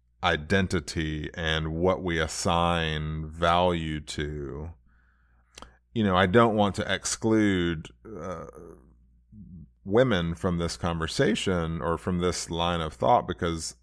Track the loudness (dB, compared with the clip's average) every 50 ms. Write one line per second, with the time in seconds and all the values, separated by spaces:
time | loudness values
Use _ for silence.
0 | _ _ _ _ 0 0 0 0 0 2 2 2 2 2 0 -2 -2 -4 -4 -4
1 | -4 -2 -4 -6 -6 -8 -8 -4 -2 -2 0 0 -2 -2 -2 0 2 2 2 0
2 | 0 -2 0 0 0 -2 -4 -4 0 0 2 2 2 2 2 0 0 -2 -2 -4
3 | -4 -4 -6 -6 -8 -8 -4 0 2 4 4 4 4 4 2 0 -2 -4 -6 -6
4 | -8 -8 -8 -6 -6 -6 -6 -8 -8 -10 -10 -10 -12 -12 -14 -18 _ _ _ _
5 | _ _ _ _ _ _ _ _ _ _ _ -20 -20 -20 -20 _ _ _ -2 0
6 | 2 4 4 4 4 6 6 6 6 6 4 4 2 2 2 -2 -2 -2 -4 -4
7 | -4 -6 -6 -2 0 2 4 4 4 4 4 2 2 0 0 -2 -6 -12 -18 _
8 | -20 -16 -14 -12 -10 -10 -10 -10 -12 -14 -18 -18 -20 -20 -20 -20 -20 -20 -20 _
9 | _ _ _ _ _ _ -20 -20 -20 -18 -18 -18 -20 -20 _ _ -6 0 2 4
10 | 4 4 4 2 2 0 -2 -2 -2 0 0 0 -2 -2 -4 -4 -4 -4 -2 -2
11 | -4 -2 0 0 2 2 0 0 0 0 0 0 0 -2 -4 -4 -2 -2 -2 -2
12 | -2 -2 -2 0 0 0 0 -2 -6 -6 -4 -2 -2 0 -2 -2 -4 -6 -4 0
13 | 2 4 4 4 2 -2 -4 -4 -2 -2 -2 -4 -6 -10 -12 -14